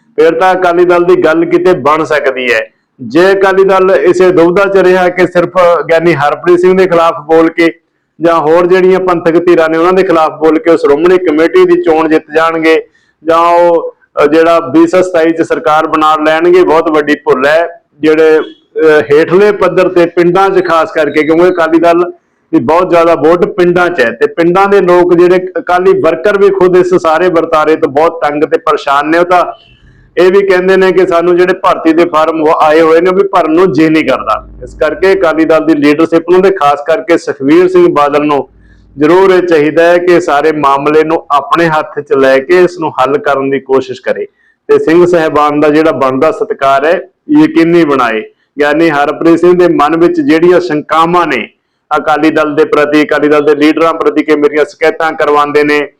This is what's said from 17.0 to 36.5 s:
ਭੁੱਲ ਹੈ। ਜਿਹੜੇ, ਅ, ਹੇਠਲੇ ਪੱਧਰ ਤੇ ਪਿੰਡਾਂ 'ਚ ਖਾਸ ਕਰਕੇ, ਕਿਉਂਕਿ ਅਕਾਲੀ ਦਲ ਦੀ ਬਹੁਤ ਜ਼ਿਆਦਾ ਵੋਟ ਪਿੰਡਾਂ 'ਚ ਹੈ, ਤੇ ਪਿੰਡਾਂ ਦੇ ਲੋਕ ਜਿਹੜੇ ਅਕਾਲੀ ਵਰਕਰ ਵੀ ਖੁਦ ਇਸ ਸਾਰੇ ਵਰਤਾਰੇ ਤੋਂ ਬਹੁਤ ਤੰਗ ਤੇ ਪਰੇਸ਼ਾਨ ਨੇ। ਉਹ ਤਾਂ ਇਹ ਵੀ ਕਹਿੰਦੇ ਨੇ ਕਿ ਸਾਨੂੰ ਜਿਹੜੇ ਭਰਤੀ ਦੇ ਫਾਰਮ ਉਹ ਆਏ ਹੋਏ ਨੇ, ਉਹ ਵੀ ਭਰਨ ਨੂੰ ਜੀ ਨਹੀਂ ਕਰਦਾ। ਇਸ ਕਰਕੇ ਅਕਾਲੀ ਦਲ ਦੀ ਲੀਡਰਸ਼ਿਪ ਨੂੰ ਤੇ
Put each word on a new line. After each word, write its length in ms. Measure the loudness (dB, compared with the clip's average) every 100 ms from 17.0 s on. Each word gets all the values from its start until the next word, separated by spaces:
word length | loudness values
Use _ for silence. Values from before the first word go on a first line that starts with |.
| -2 -4
ਭੁੱਲ 300 | -2 0 2
ਹੈ। 220 | 0 -2 -8 _ _
ਜਿਹੜੇ, 400 | 0 2 2 2
ਅ, 640 | -2 -12 _ -2 2 2 2
ਹੇਠਲੇ 380 | 0 2 2 2
ਪੱਧਰ 360 | 0 -2 0 0
ਤੇ 180 | 0 0
ਪਿੰਡਾਂ 440 | 0 0 0 0
'ਚ 180 | 0 0
ਖਾਸ 240 | -2 -2
ਕਰਕੇ, 320 | -2 -2 -2
ਕਿਉਂਕਿ 260 | 0 2 0
ਅਕਾਲੀ 300 | 0 0 0
ਦਲ 320 | 2 0 -2 -8 _ _ _
ਦੀ 60 | -4
ਬਹੁਤ 300 | 0 -2 0
ਜ਼ਿਆਦਾ 260 | 0 0 0
ਵੋਟ 300 | 2 2 0
ਪਿੰਡਾਂ 440 | 0 0 0 -2
'ਚ 100 | -2
ਹੈ, 120 | -4
ਤੇ 160 | -2 -6
ਪਿੰਡਾਂ 400 | -2 0 0 2
ਦੇ 140 | 2
ਲੋਕ 320 | 2 2 2
ਜਿਹੜੇ 340 | 2 2 2 -2 -8
ਅਕਾਲੀ 400 | -4 0 0 0
ਵਰਕਰ 400 | 0 -2 -2 0
ਵੀ 80 | 0
ਖੁਦ 280 | 2 2 2
ਇਸ 160 | 2
ਸਾਰੇ 340 | 0 0 0 0
ਵਰਤਾਰੇ 480 | -2 -2 -2 0 0
ਤੋਂ 160 | -2
ਬਹੁਤ 300 | 0 -2 -2 -6
ਤੰਗ 180 | -4
ਤੇ 140 | -4 -2
ਪਰੇਸ਼ਾਨ 520 | -2 -4 -2 -2 0
ਨੇ। 80 | 0
ਉਹ 80 | 0
ਤਾਂ 200 | 0 -2 -8 _ _ _ _ _ -2
ਇਹ 120 | 2
ਵੀ 80 | 2 2
ਕਹਿੰਦੇ 280 | 0 0 0
ਨੇ 140 | 2
ਕਿ 140 | 0 0
ਸਾਨੂੰ 280 | 0 0 0
ਜਿਹੜੇ 160 | 0
ਭਰਤੀ 380 | -2 -2 -2 0
ਦੇ 120 | 0 0
ਫਾਰਮ 360 | 0 -2 -2
ਉਹ 200 | -2 0
ਆਏ 200 | 2 2
ਹੋਏ 200 | 2 2
ਨੇ, 80 | 2
ਉਹ 60 | 0
ਵੀ 120 | 0
ਭਰਨ 240 | -2 0
ਨੂੰ 200 | 0 0
ਜੀ 160 | 0 0
ਨਹੀਂ 140 | 0 -2
ਕਰਦਾ। 420 | -4 -4 -6 -8 -20
ਇਸ 100 | -20 -6
ਕਰਕੇ 320 | -4 -2 0
ਅਕਾਲੀ 320 | 0 0 0 0
ਦਲ 200 | 0 0
ਦੀ 80 |
ਲੀਡਰਸ਼ਿਪ 560 | 0 0 0 0 -2 0
ਨੂੰ 100 | 0
ਤੇ 100 | 2